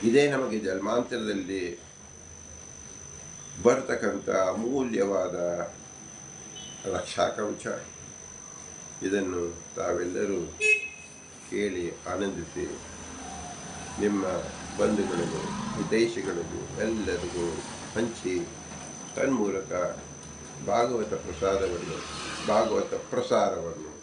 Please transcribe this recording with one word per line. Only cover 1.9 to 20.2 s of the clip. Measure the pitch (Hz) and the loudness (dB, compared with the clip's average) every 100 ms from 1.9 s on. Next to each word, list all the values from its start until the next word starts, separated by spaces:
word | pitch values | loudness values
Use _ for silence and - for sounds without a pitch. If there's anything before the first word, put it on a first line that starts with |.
| - - - - - - - 50 50 - - - - - - 98 98 101 | -20 -20 -20 -18 -18 -18 -16 -16 -16 -14 -14 -12 -12 -12 -12 -12 4 6
ಬರ್ತಕ್ಕಂಥ | 135 - 120 110 98 - 98 92 | 6 4 0 0 -2 2 4 4
ಅಮೂಲ್ಯವಾದ | 92 113 139 127 107 98 98 92 87 87 87 85 - - - - - - - - - - - 98 | 2 0 0 2 2 4 4 2 0 0 0 -4 -8 -16 -18 -18 -16 -16 -16 -16 -14 -14 -8 -2
ರಕ್ಷಾಕವಚ. | 90 - - 90 - 107 - 113 101 - - - - - - - - - - - - 98 | -2 -2 2 2 2 -2 -2 -4 -4 -6 -14 -16 -16 -16 -18 -16 -16 -16 -16 -16 -4 2
ಇದನ್ನು | 101 95 90 85 85 - - | 2 2 0 -2 -4 -12 -4
ತಾವೆಲ್ಲರೂ | 92 87 90 98 104 92 82 - 214 - - - - - - - - | 0 0 0 0 0 0 -2 0 4 4 2 -12 -18 -20 -20 -18 -6
ಕೇಳಿ | 101 101 92 85 - - | 0 0 0 -4 -4 -4
ಆನಂದಿಸಿ, | 87 98 85 80 - 80 - - - - - - - - - - - - - | -2 0 -2 -6 -4 -4 -6 -10 -14 -12 -10 -10 -10 -10 -10 -10 -10 -8 2
ನಿಮ್ಮ | 101 101 92 90 76 - - - | 4 4 2 0 -2 -8 -8 2
ಬಂಧುಗಳಿಗೂ | 107 104 92 87 82 80 76 - - - | 4 6 4 2 2 0 -2 -2 -2 -2
ಹಿತೈಷಿಗಳಿಗೂ | 92 110 113 98 95 87 82 82 - - 110 | 2 6 4 2 -2 -2 -2 -6 -6 -2 0
ಎಲ್ಲರಿಗೂ | 113 95 87 87 87 85 80 - - - | 0 0 0 -2 0 -2 -2 -6 -10 -6
ಹಂಚಿ | - 117 113 92 90 80 - - - - - - - | -2 -2 0 -2 0 -2 -8 -12 -12 -12 -12 -8 0
ತನ್ಮೂಲಕ | 135 127 104 95 92 90 90 - - - | 2 4 2 0 -2 0 0 -2 -10 -14